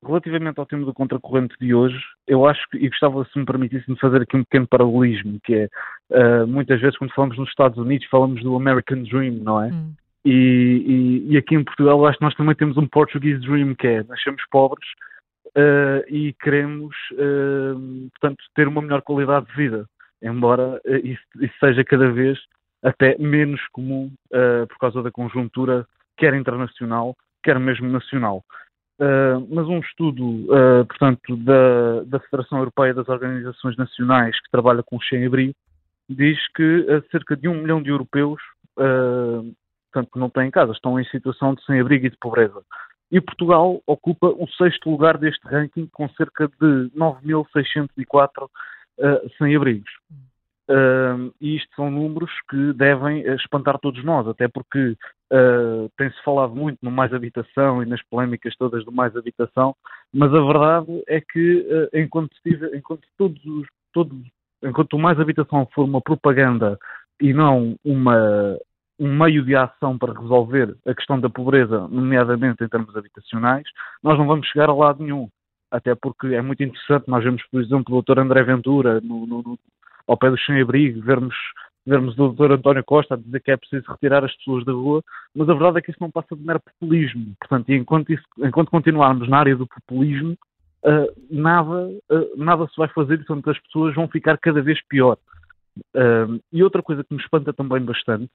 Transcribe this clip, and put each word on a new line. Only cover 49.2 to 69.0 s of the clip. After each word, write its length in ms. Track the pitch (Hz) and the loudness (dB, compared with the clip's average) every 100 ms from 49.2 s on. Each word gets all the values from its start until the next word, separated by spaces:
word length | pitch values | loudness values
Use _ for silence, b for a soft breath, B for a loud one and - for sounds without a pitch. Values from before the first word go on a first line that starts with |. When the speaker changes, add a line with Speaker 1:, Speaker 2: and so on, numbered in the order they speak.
| - _ | -2 _
Speaker 1:
sem-abrigos. 520 | 147 147 135 110 101 - _ 147 131 _ _ _ - | 0 2 2 -2 -6 -20 _ -20 -20 _ _ _ 0
Ahm, 600 | 135 131 131 131 123 127 _ | 2 4 2 0 -4 -8 _
e 160 | 147 151 | -6 -6
isto 120 | - - | -8 -8
são 160 | 143 | -6
números 400 | 143 156 156 165 - - | -4 -4 -6 -10 -12 -8
que 240 | 139 143 | -2 -2
devem, 500 | 131 139 139 143 151 110 | 2 2 2 0 -4 -4
eh, 100 | 131 | -4
espantar 420 | - 143 135 139 | -4 -4 -2 -2
todos 240 | 143 127 | -4 -6
nós, 240 | 131 160 113 | -2 -2 -2
até 200 | 110 123 | -4 -4
porque, 500 | 123 - 139 131 113 B _ _ | -4 -8 -4 -4 -4 B _ _
eh, 560 | 135 127 123 117 113 110 - | 4 6 4 0 -2 -8 -6
tem-se 260 | 139 - | -6 -4
falado 320 | - 139 131 117 | -4 0 -2 -2
muito 240 | 151 135 | -6 -6
no 80 | 123 | -8
Mais 220 | 127 127 | -2 -2
Habitação 680 | 127 117 120 117 - 139 123 | -2 -8 -10 -8 0 0 0
e 20 | 117 | -4
nas 160 | 120 | -6
polémicas 520 | - 120 123 120 117 - | -6 -4 -4 -4 -8 -6
todas 260 | 127 117 | -4 -4
do 80 | 110 | -8
Mais 240 | 123 123 110 | -4 -2 -4
Habitação, 600 | 117 - 117 - 131 - B B B | -10 -6 -6 0 -2 -2 B B B
mas 220 | 131 143 | 2 4
a 80 | 151 | 4
verdade 640 | 139 151 151 165 160 170 - | 4 4 4 2 0 -10 -4
é 140 | 156 | -6
que, 460 | 151 165 170 175 - 160 156 | -4 -2 2 2 0 -2 0
eh, 80 | 156 | -2
enquanto 340 | 156 165 156 _ | -2 -4 -6 _
tive, 320 | 170 160 156 143 | -4 -2 -2 -10
enquanto 320 | 139 160 _ _ | -12 -14 _ _
todos 260 | 196 147 151 | -4 -4 -12
os, 220 | 151 143 _ _ | -12 -12 _ _
todos, 240 | - 165 135 123 _ _ _ | -4 -4 -4 -20 _ _ _
enquanto 300 | 135 127 151 | -8 -2 -2
o 60 | 151 | 2
Mais 200 | 165 156 | 2 2
Habitação 480 | 156 151 147 143 131 | 0 0 0 0 -2
for 100 | - 139 | -2 0
uma 160 | 139 | -2
propaganda 760 | - 156 147 131 131 120 107 101 B B B _ | -2 0 2 4 2 2 -2 -4 B B B _
e 100 | 143 | 0
não 440 | 135 156 131 117 113 147 | 4 4 4 0 -4 -2
uma, 720 | 139 127 117 110 104 101 95 - _ _ | 0 4 4 4 2 0 -4 -12 _ _
um 160 | _ | _